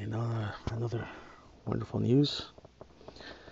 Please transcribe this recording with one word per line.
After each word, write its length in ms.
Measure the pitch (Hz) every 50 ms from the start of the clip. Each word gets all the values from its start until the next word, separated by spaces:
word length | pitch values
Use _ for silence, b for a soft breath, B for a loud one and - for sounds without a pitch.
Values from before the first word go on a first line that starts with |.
| 101
another, 520 | 107 110 113 117 117 113 110 107 101 - B B B 113
another 360 | 113 120 117 110 113 101 B B B B B B B B B B B B
wonderful 340 | - 117 113 110 - - 113
news. 460 | 110 110 123 139 147 139 - - - - - - - - - - - - B B B B B B B B B B B B